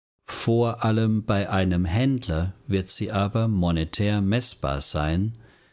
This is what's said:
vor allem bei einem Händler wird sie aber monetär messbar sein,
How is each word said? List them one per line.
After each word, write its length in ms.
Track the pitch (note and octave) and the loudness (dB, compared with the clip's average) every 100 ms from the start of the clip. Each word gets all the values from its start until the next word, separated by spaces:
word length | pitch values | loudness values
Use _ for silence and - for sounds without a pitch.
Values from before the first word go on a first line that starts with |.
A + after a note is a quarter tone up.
| _ _ - | _ _ -12
vor 540 | - - A#2 A#2+ A2+ A2 | -4 0 2 2 0 0
allem 400 | A2 A2 A2 G#2 | 2 2 2 0
bei 240 | G2+ G2 | 0 0
einem 360 | G2 F#2 F2 F2+ | 0 2 2 2
Händler 680 | G2 C3+ B2+ - D#2+ F2+ - - | 2 0 0 -2 -2 -2 -6 -2
wird 200 | G2 F#2 | -2 -2
sie 220 | - G2+ | -6 -2
aber 360 | G#2 G2+ A2+ A2+ | 0 0 0 0
monetär 760 | G2+ F2 E2 D#2+ - G#2 G#2 | 2 2 0 -2 -2 0 0
messbar 580 | G2 A#2 - - C#2 C#2 | 0 0 -2 -4 -4 -4
sein, 560 | - E2+ D2+ E2+ A2 A2+ - - _ | -4 -2 0 0 -2 -6 -20 -20 _